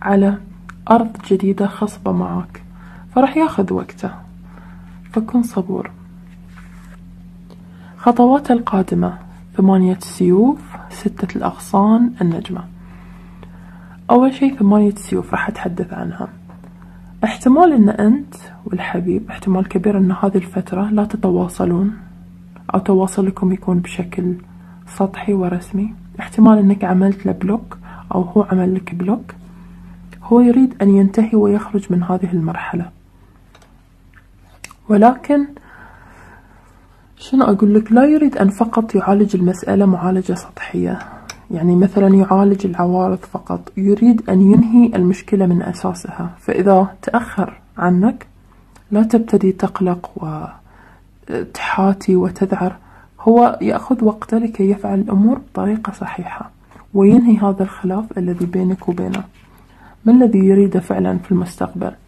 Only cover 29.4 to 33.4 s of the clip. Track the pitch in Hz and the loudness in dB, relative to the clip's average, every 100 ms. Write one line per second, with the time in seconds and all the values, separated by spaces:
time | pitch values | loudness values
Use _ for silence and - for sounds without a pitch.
29.4 | - - - - - - - - - 233 | -20 -20 -20 -20 -20 -20 -20 -20 2 4
30.4 | 240 247 262 - 196 196 196 226 220 214 | 6 4 2 2 4 4 4 2 2 2
31.4 | 202 208 - 202 - 180 175 180 185 175 | 2 0 -2 -6 -2 -2 -2 -4 -2 -2
32.4 | 165 170 - 175 175 - _ _ _ _ | -4 -6 -8 -8 -8 -14 _ _ _ _